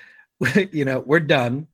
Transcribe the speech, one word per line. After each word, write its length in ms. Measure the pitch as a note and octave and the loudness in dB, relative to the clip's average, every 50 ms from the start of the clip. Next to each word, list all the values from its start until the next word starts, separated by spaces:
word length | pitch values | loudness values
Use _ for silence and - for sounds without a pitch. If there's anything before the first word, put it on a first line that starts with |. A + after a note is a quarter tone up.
| - - - - | -20 -20 -20 -20
<laughs> 520 | _ _ _ - - C3 B2+ G3+ F#3+ G3 | _ _ _ -4 -2 0 2 2 0 0
you 140 | - D3+ C#3 | -2 -4 -2
know, 160 | C3+ C3 C3 | -2 -4 -4
we're 180 | - B2 D3 E3+ | 0 2 2 2
done. 480 | D#3 C#3 B2 A#2 A#2+ A#2+ B2 C#3+ D#3+ - | 4 2 2 2 0 0 -4 -6 -8 -12